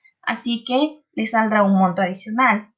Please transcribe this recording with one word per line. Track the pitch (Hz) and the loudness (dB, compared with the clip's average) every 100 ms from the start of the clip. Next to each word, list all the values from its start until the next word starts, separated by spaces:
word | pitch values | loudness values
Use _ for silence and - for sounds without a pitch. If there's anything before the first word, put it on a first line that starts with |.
| _ _ | _ _
Así | - 226 240 233 - | -8 -6 -4 -6 -2
que | 254 302 - _ | -2 -2 -4 _
le | - 220 | -8 -2
saldrá | 226 220 214 | 0 2 2
un | 202 196 | 4 4
monto | 185 175 | 2 2
adicional. | 180 190 214 220 262 208 214 | -2 -4 -6 0 2 2 -4